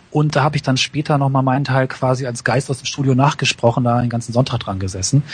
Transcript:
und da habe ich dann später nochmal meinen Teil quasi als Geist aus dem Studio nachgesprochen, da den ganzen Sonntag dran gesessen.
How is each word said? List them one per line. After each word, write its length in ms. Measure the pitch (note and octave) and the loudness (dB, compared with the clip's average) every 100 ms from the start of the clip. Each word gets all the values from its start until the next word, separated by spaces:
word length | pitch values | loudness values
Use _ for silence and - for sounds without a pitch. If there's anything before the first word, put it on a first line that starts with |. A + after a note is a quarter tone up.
| _ | _
und 260 | D3+ D3+ C#3+ | 0 2 2
da 60 | |
habe 140 | D3 D3 | 0 0
ich 80 | |
dann 140 | C#3 C3 | 0 0
später 420 | - C#3+ D3+ D3 | -2 -4 0 0
nochmal 240 | C#3 C3+ | 2 2
meinen 200 | C3 B2+ C3+ | 2 0 0
Teil 220 | C3 C3 | 0 0
quasi 380 | - C3 B2+ C3+ | 0 0 0 -4
als 180 | A#2 | -4
Geist 280 | - A#2+ C#3 | -2 0 -2
aus 80 | C3+ | -6
dem 60 | C3 | -6
Studio 260 | - C3+ | -2 2
nachgesprochen, 720 | B2+ C#3 - C#3 - A#2 B2+ | 4 2 2 -2 2 2 2
da 180 | A#2+ A#2+ | 2 0
den 80 | A#2+ | 0
ganzen 240 | A#2 A#2 | -2 -2
Sonntag 280 | A#2 C#3 A#2 | 0 0 -2
dran 180 | - G2 | -6 -6
gesessen. 420 | F#2+ F#2+ F#2+ C#3 - | -6 -4 0 0 0